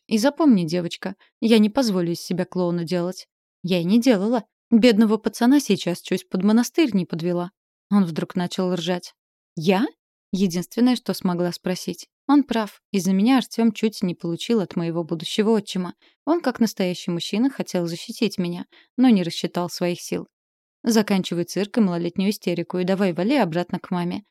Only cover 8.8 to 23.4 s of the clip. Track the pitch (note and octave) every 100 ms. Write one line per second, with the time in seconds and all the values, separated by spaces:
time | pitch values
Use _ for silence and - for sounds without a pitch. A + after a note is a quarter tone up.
8.8 | E3 F3+ - - _ _ _ - D#3+ F#3+
9.8 | D#4 - _ _ _ F#3 G3 E3+ - -
10.8 | B3 A#3+ - F#3 F#3+ F3 F3 E3+ F#3 F#3
11.8 | - F3 - _ - C#4+ C4+ A#3 G#3 -
12.8 | _ G3+ F3 F#3+ A3 C4 G3+ - A3+ G#3+
13.8 | A3 - F#3 D#3+ E3+ E3+ - A#3 E3+ -
14.8 | E3 E3 D#3+ E3 E3 - G#3 A3 G#3 F#3
15.8 | F3+ - _ _ - E4+ C4 A#3+ A3 -
16.8 | F#3 F3 - E3+ - G3+ C4+ - - F#3
17.8 | E3+ E3+ - - G#3 - F3 F3 - _
18.8 | _ - B3+ G#3 E3+ - - - F3 -
19.8 | F3 F3 - F3+ - _ _ _ _ _
20.8 | A#3 A3+ G#3 G3 F3+ E3+ F3 F3+ G3+ -
21.8 | G3 E3+ E3+ F#3 G3 G#3 - F3 E3 F3+
22.8 | F3+ F#3+ G3 E3 F#3+ C#4+